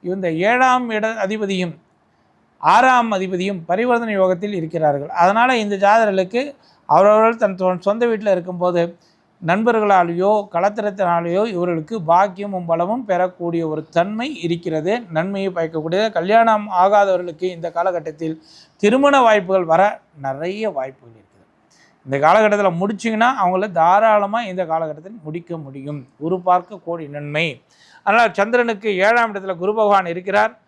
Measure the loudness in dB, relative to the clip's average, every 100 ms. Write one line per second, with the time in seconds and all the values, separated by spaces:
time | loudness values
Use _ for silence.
0 | -6 -4 -4 -2 0 2 2 2 0 -4
1 | -4 -4 -4 -4 -4 -4 -4 -8 _ _
2 | _ _ _ _ _ _ 4 6 6 4
3 | 2 -2 -4 -4 -4 -6 -4 -2 0 0
4 | -2 0 0 0 -4 -6 -6 0 0 0
5 | -4 2 2 4 2 2 -2 0 4 4
6 | 4 0 -2 -4 -6 -10 _ _ _ 4
7 | 6 6 4 2 -2 0 -2 0 -2 0
8 | 0 0 0 -2 -2 -4 -2 0 -2 -4
9 | _ _ _ _ -2 0 2 2 4 4
10 | 2 0 0 0 -2 -2 -2 -2 -6 -2
11 | 0 0 0 -2 -2 -2 -2 -4 -6 -8
12 | 2 2 2 -2 -8 -8 -4 -2 -2 -4
13 | -2 -2 -2 -4 -6 -4 -4 -6 -4 -2
14 | -2 -4 -8 -6 -4 -4 -4 -4 -2 -4
15 | -4 -4 -4 -4 -6 -4 -6 -6 -4 -2
16 | -2 -2 2 4 4 0 -2 2 4 4
17 | 2 0 -4 -6 -8 -6 -8 -4 -2 -2
18 | -8 -8 -8 -8 _ -20 -20 _ 0 4
19 | 4 4 6 4 2 -2 2 4 4 0
20 | _ -12 -8 -6 -8 -6 -6 -6 -10 -12
21 | -20 -20 _ _ _ _ _ _ _ _
22 | -6 0 4 6 4 2 0 0 -4 -4
23 | -4 0 0 2 0 0 -2 2 4 4
24 | 4 2 2 -4 -6 -6 -4 -2 -4 -8
25 | -14 -16 -12 -12 -10 -12 -12 -14 -12 -12
26 | -12 _ -4 -4 2 0 0 -16 -10 -10
27 | -10 -12 -8 -4 -4 -4 _ _ _ -8
28 | 2 4 4 2 0 2 0 -2 -4 0
29 | 2 2 0 -4 -8 -6 -4 0 2 2
30 | 0 -6 -2 0 0 -4